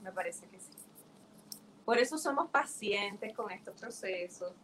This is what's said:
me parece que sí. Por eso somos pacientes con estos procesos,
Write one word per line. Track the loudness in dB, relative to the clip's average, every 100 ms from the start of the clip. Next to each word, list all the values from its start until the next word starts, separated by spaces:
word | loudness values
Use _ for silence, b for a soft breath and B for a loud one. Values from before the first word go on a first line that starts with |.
me | -8
parece | -2 -2 -4 -14
que | -18
sí. | -18 -18 -18 -20 -20 -20 -20 -20 -16 -16 -16 -6
Por | 4 6
eso | 6 4
somos | 0 2 4
pacientes | 4 4 0 2 2 0 -4 -6
con | -4 -6
estos | -6 -10 -10
procesos, | -10 -6 -4 -2 -4 -6 -8 -8